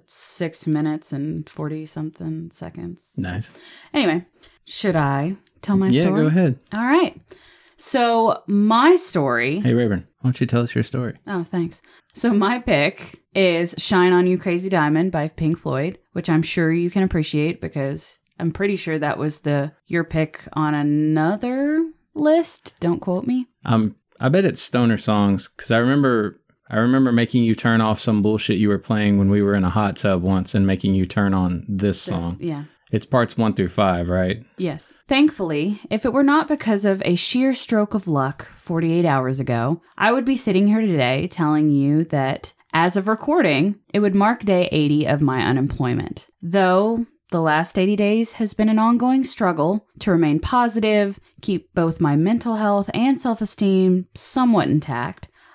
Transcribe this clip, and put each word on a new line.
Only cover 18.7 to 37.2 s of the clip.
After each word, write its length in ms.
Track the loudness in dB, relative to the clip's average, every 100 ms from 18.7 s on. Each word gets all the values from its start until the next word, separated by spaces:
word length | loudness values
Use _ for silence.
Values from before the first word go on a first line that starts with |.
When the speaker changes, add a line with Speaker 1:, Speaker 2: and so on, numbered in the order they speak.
| -2
Speaker 1:
sure 240 | -4 -4
that 180 | -2 -4
was 220 | -6 -6
the, 320 | -2 -2 -4 -10 -6
your 160 | -4
pick 420 | -2 -2 -4 -6 -10
on 240 | -4 -2 0
another 1120 | 0 0 0 0 0 -2 -4 -2 -2 -2 -2 -8 _ -2
list. 600 | 2 2 0 -8 -16 -6
Don't 180 | -4 -2
quote 260 | -2 -4 -2
me. 220 | -4 -6 _
Speaker 2:
Um, 320 | -2 0 0 -4 _ _
I 80 | 0
bet 160 | 2
it's 180 | 2 -2
stoner 360 | -2 0 2 0
songs, 500 | 0 2 2 0 -4
'cause 240 | -12 -2
I 60 | 0
remember, 640 | 2 2 2 2 -2 -6 _ _ -4
I 100 | 0
remember 340 | 2 4 4
making 320 | 2 2 2 2
you 100 | 2
turn 240 | 2 2
off 220 | 2 0
some 200 | 0 2
bullshit 360 | 2 0 0 0
you 100 | 2
were 100 | 0
playing 400 | -2 0 2 2
when 120 | 4
we 120 | 2
were 140 | 2 2
in 80 |
a 60 | 0
hot 260 | 0 -2 -2
tub 260 | 0 0
once 320 | 0 0 0
and 140 | 0 2
making 280 | 2 0 0
you 100 | 0
turn 280 | 0 0
on 300 | 2 0 -2 -4
this 260 | -2 0 -2
Speaker 1:
This, 60 |
Speaker 2:
song. 340 | -4 -4 -6 -6
Speaker 1:
yeah. 240 | -8 -8 -12 _ _
Speaker 2:
It's 140 | -6 -2
parts 320 | -2 0 0
one 160 | -2
through 140 | 0 -2
five, 400 | 0 0 0 -2
right? 340 | -2 -2 -4 -10 -8
Speaker 1:
Yes. 380 | -8 -8 -14 _ -4
Thankfully, 720 | 2 2 0 -4 -2 -4 -6 -6
if 140 | -4 -2
it 60 |
were 120 | 2
not 240 | 2 2 2
because 380 | -2 0 0 2
of 180 | 0 0
a 80 |
sheer 400 | -2